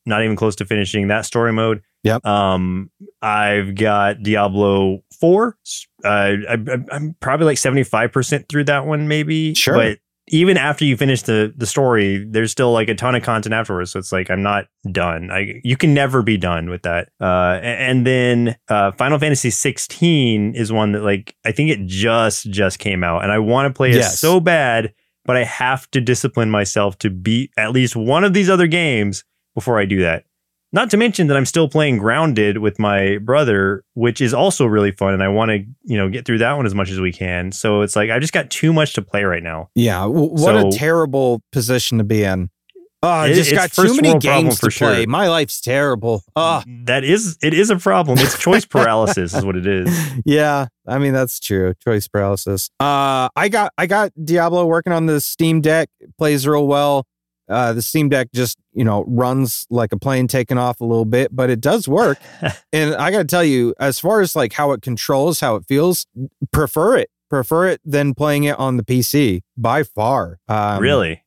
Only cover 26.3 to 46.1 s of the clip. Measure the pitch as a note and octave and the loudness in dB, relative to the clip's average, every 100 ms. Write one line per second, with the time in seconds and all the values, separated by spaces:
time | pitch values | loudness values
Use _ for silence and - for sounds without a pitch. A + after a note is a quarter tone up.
26.3 | - A2 G#2+ G2 G#2+ G2+ F#2+ A2 F#2 G2+ | -2 0 0 0 0 -2 -2 -4 -2 -2
27.3 | A#2 C3+ - G#2+ C3 B2 A#2+ A2 D#3 G3+ | -2 -2 -4 0 2 0 0 0 2 2
28.3 | F#3+ F#3 F#3+ E3+ F3 E3 A#2 G2+ G2+ - | 2 2 4 2 2 0 0 -2 -4 -12
29.3 | _ _ - B2+ A2+ G2 G2 F2 D#2+ - | _ _ -8 -2 0 2 2 0 -2 -8
30.3 | _ _ _ _ G3 A#3 G#3 A#3 F#3+ D#3 | _ _ _ _ -2 0 2 2 2 2
31.3 | C#3 C3 E3 D3+ D#3 D3+ A#2 G#2+ C3+ D#3+ | 2 0 0 2 2 2 2 0 2 2
32.3 | A2+ G#2 G#2 G#2 G2 G#2 G2+ G2 G2+ A2 | 2 2 0 -2 0 2 2 2 0 0
33.3 | C#3+ C3 G2+ F#2+ G2 - - A#2 A#2 B2+ | 2 2 2 2 -2 -8 -2 0 0 0
34.3 | B2 F#3+ - B2 G#2+ G2+ F#2+ G2 F#2+ F#2+ | 2 2 2 2 4 2 0 0 0 0
35.3 | G#2 A2 G#2 G2+ C3+ - G#2+ F#2+ A#2 B2+ | 2 0 0 -4 -12 -6 -2 -2 -4 -2
36.3 | A2+ A#2 C#3+ A2+ G2 F#2+ F#2+ F#2 E2+ F#2 | 0 0 0 -2 -2 -4 -2 -4 -4 -6
37.3 | F2+ F2+ - A2 G#2 G#2 G#2+ A2 A#2 D#3+ | -4 -6 -4 0 0 0 0 0 -2 -2
38.3 | E3 C3 - D#3+ D#3 D3+ - G2 G2+ G2 | -4 -4 -2 2 2 0 -4 -6 -2 -2
39.3 | E2+ E2+ D#2+ E2+ - A#2 F2+ G2+ D#3 D3 | -2 -6 -10 -6 -2 0 0 -2 0 0
40.3 | D#3+ D#3 G#2+ G2 G#2 D3+ E3 D#3 C3+ B2+ | 2 2 4 2 0 0 0 0 0 0
41.3 | A#2 - C#3 A#2 B2+ - A#2 G2+ G#2+ G2 | 0 -4 -4 0 -2 0 0 0 2 0
42.3 | F#2 F2+ _ _ - - - E3+ E3 D3+ | -2 -4 _ _ -20 -20 -4 0 2 4
43.3 | E3 D3 F3 F3+ - G3+ C4+ - D3+ C3+ | 4 4 2 2 4 4 4 4 4 4
44.3 | C#3 - A2+ A2+ - - A#2+ A2+ D3+ G3 | 2 2 2 -2 0 0 2 0 0 2
45.3 | E3 D3 - - C3+ C#3+ A#2 A#2 | 0 -2 -4 -2 0 0 0 -2